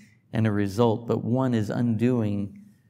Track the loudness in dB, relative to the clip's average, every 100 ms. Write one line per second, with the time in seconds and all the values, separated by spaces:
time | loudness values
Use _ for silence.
0 | -20 _ _ 0 2 2 0 2 2 2
1 | -2 -4 -2 -2 0 0 0 -2 -2 0
2 | 0 2 -2 -4 -6 -10 -20 _